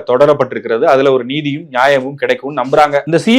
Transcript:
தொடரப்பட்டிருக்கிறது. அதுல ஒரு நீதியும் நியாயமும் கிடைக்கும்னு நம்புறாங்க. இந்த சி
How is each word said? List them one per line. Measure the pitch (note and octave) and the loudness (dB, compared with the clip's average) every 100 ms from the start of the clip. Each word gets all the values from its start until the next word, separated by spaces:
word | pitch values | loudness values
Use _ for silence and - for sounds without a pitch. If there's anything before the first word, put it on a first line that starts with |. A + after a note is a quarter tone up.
| - | 2
தொடரப்பட்டிருக்கிறது. | B2 D3 C#3 B2 A#2 G#2 A#2 D3+ | 2 4 2 -2 -4 -6 -2 2
அதுல | C3+ C#3 B2+ | 2 2 0
ஒரு | A#2+ | -2
நீதியும் | C#3+ C#3+ D3 E3 B2+ | -6 -6 -8 -6 0
நியாயமும் | C3+ C#3 C3 C#3+ | 2 2 -2 -6
கிடைக்கும்னு | B2 B2+ C3+ D3+ | -4 -4 -4 -6
நம்புறாங்க. | B2+ D3+ D3 C#3+ D3+ | -2 2 2 0 -2
இந்த | D#3+ | -2
சி | - | 2